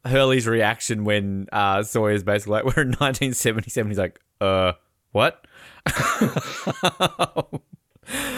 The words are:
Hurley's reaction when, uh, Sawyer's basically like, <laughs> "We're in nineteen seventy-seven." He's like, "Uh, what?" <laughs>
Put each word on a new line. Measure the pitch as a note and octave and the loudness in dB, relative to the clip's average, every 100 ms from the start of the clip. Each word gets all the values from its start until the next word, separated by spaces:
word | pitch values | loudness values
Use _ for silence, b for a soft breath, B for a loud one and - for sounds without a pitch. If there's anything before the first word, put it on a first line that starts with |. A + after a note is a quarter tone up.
Hurley's | B2 C3+ C3+ C3 A2+ | 0 4 6 4 2
reaction | A2+ G#2+ A2+ - G#2+ | 2 2 0 -2 -2
when, | G#2 G#2 G2 G2 G2 | 0 0 0 -4 -4
uh, | G#2 G2+ G2 | 0 2 2
Sawyer's | A2 A#2 G#2+ G#2 | 0 0 2 2
basically | F#2+ G#2 G#2 G#2+ | 2 -2 0 -2
like, | |
<laughs> | C3 B2+ | 0 0
"We're | |
in | C3+ A#2+ | 0 0
nineteen | C#3+ B2+ C3+ | -2 -2 -2
seventy-seven." | B2 B2+ A2 - - G#2+ | -2 0 -2 -2 -4 -2
He's | G2+ | -2
like, | F#2 - _ - | -4 -6 _ -4
"Uh, | G2 F#2+ F#2 F2 _ _ _ | 0 2 2 -2 _ _ _
what?" | G2+ C#3 - _ B B B - | 0 0 0 _ B B B -6
<laughs> | - - - E3 - - - - - F3+ - F#3 - E3+ - - D3+ _ - _ _ - C4 C#4+ | -2 -2 0 0 -2 -8 -8 -6 -2 -2 0 -2 -2 -4 -4 -6 -8 _ -20 _ _ -12 -8 -8